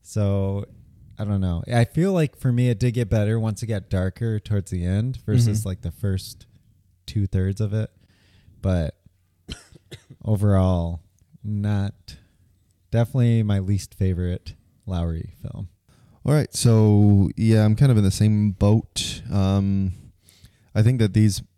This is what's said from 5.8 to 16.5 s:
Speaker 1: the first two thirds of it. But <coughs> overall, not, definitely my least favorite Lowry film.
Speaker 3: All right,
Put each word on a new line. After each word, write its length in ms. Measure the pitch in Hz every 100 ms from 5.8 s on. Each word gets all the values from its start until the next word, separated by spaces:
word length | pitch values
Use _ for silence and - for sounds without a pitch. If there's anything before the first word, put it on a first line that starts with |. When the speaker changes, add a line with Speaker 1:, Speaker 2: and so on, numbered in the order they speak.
Speaker 1:
the 100 | 87
first 540 | - 101 92 - - - _ _ _ _ _ -
two 220 | 110 101
thirds 320 | 95 92 95
of 140 | 107
it. 180 | 110 107 _ _ _ _ _ _ _
But 340 | 95 90 78 - _ _ _ _ -
<coughs> 60 | - _ - _ - _ - -
overall, 760 | 104 104 95 92 90 85 85 _ _ _ -
not, 720 | 107 104 104 104 98 - - - _ _ _ _ _ _ _
definitely 520 | 113 117 135 120 117
my 160 | 107 98
least 340 | 92 101 - -
favorite 580 | 95 87 90 90 - - _ _ -
Lowry 480 | 87 85 80 - -
film. 280 | - - 98 _ _ _ _ _ -
Speaker 3:
All 80 |
right, 200 | 151 -